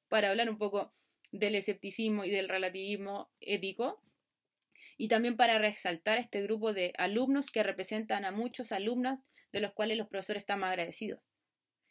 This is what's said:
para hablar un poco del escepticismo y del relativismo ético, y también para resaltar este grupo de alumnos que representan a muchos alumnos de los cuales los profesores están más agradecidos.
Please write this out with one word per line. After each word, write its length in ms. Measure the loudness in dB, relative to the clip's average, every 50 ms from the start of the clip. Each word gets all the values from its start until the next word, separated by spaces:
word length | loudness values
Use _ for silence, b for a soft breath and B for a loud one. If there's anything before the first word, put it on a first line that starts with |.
| _ _
para 200 | 2 4 4 4
hablar 200 | 4 2 2 0
un 80 | 0 -2
poco 360 | -2 0 0 -2 -2 -4 -8 _ _ _ _ _ -18 -14
del 240 | -4 -2 0 0 2
escepticismo 680 | 0 0 0 -2 -4 -6 -6 -4 0 0 2 2 0 0
y 40 | 0
del 200 | 0 0 0 0
relativismo 840 | 0 0 0 -2 -2 -4 -4 -4 -4 -4 -4 -6 -6 -8 -10 -12 _ _
ético, 640 | -4 -4 -2 -2 -2 -4 -2 -2 -2 -2 -4 -6 _ _ _ _ _ _ _ _ _ _ _ _ _ _ B B B B B -6
y 100 | 0 2
también 300 | 4 4 4 2 4 6
para 200 | 6 6 6 6
resaltar 600 | 4 2 0 0 -2 -4 -4 -2 0 2 2 2
este 240 | 0 -2 -4 -4
grupo 320 | -2 0 -2 0 0 0 0
de 200 | 2 0 -2 0 0
alumnos 520 | -2 0 2 2 4 4 2 2 0 0
que 140 | 0 0 0
representan 600 | 0 0 -2 -4 -4 -4 -4 -2 -2 -2 -2 -2
a 60 | -2
muchos 420 | -2 -2 -2 -4 -4 -6 -6 -4 -4
alumnos 460 | -2 0 0 0 0 0 0 -2 -4 b b b b b b
de 100 | -4 -4
los 100 | -4 -2
cuales 260 | -2 -2 0 0 0 -2
los 120 | -2 -4
profesores 340 | -6 -6 -4 -4 -4 -4 -2
están 160 | -2 -2 0
más 120 | 0 0
agradecidos. 500 | 0 0 -2 -4 -6 -6 -6 -6 -6 -8 _ _ _ _ _ _ _ _ _ _ _ _ _ _